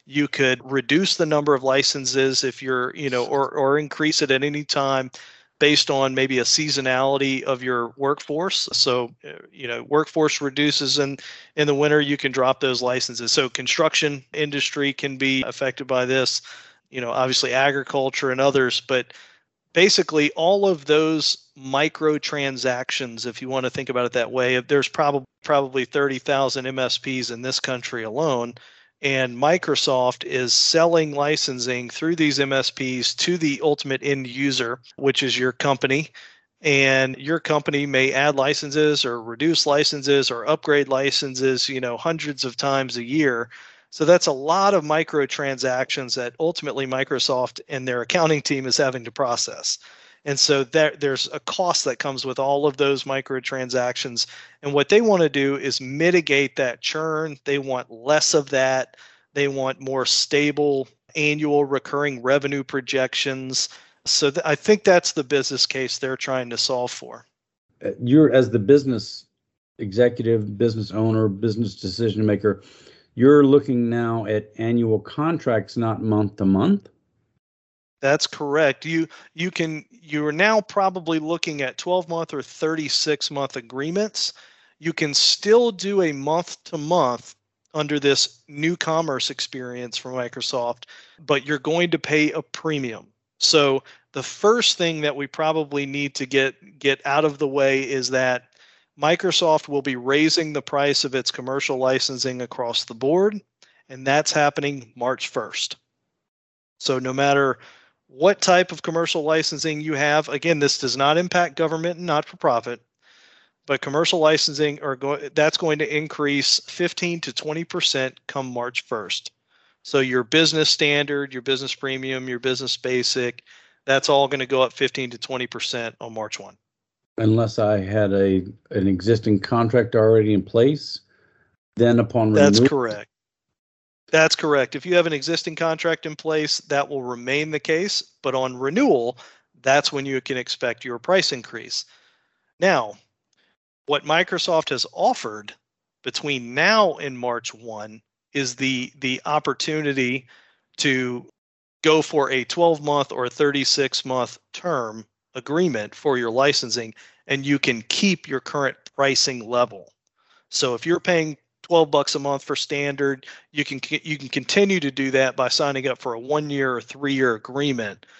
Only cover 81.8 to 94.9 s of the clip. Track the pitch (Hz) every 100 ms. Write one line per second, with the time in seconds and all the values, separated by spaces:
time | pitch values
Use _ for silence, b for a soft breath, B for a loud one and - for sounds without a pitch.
81.8 | 175 185 165 165 165 147 120 - 160 160
82.8 | 147 - - 147 - 143 139 135 117 127
83.8 | 147 185 214 - - - b b b b
84.8 | 156 160 156 139 - - 202 226 240 185
85.8 | 185 202 170 143 139 165 175 - - 160
86.8 | 147 175 131 120 - - _ _ _ 156
87.8 | 147 147 139 135 - - _ 147 160 175
88.8 | - 160 160 131 - 139 - 135 123 123
89.8 | 123 - 127 127 120 123 117 131 120 120
90.8 | - B B B 151 143 135 151 151 165
91.8 | 175 165 - 151 151 160 - - 160 151
92.8 | 127 110 - _ _ _ - 160 143 135
93.8 | b b b 143 123 - 208 240 220 -
94.8 | 170